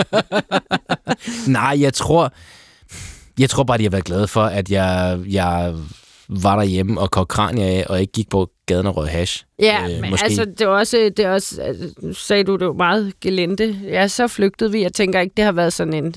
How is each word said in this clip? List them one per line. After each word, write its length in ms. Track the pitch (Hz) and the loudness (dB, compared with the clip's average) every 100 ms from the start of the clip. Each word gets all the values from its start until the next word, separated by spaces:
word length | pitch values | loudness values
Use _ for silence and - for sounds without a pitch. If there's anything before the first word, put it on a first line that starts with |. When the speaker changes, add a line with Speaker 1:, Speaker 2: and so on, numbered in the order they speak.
| - | 0
Speaker 1:
ja. 80 | 208 - - - 190 - 185 - 175 - - - 233 226 | 0 0 -4 -2 -4 -2 -4 -4 -6 -4 -6 -6 -4 0
<laughs> 0 | |
Nej, 300 | 123 127 143 | 2 2 2
jeg 120 | 143 | 2
tror, 400 | - - 160 135 - - - - _ - - - - - - | 0 2 4 2 -2 -18 -20 -20 _ -20 -18 -16 -18 -8 0
jeg 100 | 131 | 2
tror 140 | - | 2
bare, 140 | 127 117 | 2 2
de 60 | |
har 60 | 104 | 2
været 160 | 95 85 | 0 -2
glade 220 | 90 104 | 0 0
for, 140 | 113 | 2
at 280 | 107 98 92 | 0 0 0
jeg, 480 | 98 92 92 92 90 95 | 0 2 2 0 -2 -2
jeg 460 | 98 90 87 87 80 76 - - - - | 0 0 0 -2 -4 -10 -16 -20 -20 -10
var 260 | 95 98 104 | -2 2 2
derhjemme 440 | 101 92 95 107 | 2 2 0 0
og 120 | 95 | 0
kogte 220 | - 92 | 0 0
kranier 320 | - 104 113 95 | 0 0 0 0
af, 200 | 92 76 | 0 0
og 120 | 92 | -2
ikke 120 | 98 | -2
gik 160 | - 107 | -4 -2
på 200 | 98 92 _ - | 0 -2 _ -2
gaden 220 | 90 95 | 0 0
og 100 | 90 | -2
røg 120 | 76 | -2
hash. 360 | 82 90 - - - | -2 -4 -6 -12 0
Speaker 2:
Ja, 240 | 214 208 180 | 2 2 -2
Speaker 1:
Øh, 120 | - | -4
Speaker 2:
men 80 | 185 | -4
Speaker 1:
måske. 160 | 190 214 | -2 0
Speaker 2:
altså, 200 | 208 214 185 | 0 -2 -2
det 80 | 208 | 2
var 60 | 196 | 2
også, 320 | 226 240 214 196 | 2 2 2 2
det 80 | 196 | 0
er 40 | |
også, 280 | 190 - - | 0 -2 -6
altså, 240 | - 90 175 - | -8 -6 -10 -12
nu 120 | 160 | -12
sagde 300 | 175 - 202 | -10 0 0
du, 120 | 196 190 | 2 0
det 120 | 180 | -2
var 60 | |
meget 460 | 151 175 208 202 - | 0 2 2 -2 -4
gelente. 600 | 190 185 175 196 220 196 | -2 0 0 0 -2 -4
Ja, 240 | 196 175 196 | -4 0 0
så 200 | - 240 | 2 -2
flygtede 440 | - 196 - 220 | 2 0 0 -2
vi. 100 | 214 | 0
Jeg 120 | 180 | 0
tænker 260 | - 190 185 | 0 0 2
ikke, 140 | 185 - | 0 2
det 80 | 214 | 2
har 60 | |
været 220 | 175 170 | 2 2
sådan 200 | - 165 | 0 -2
en, 200 | 156 151 | -2 -4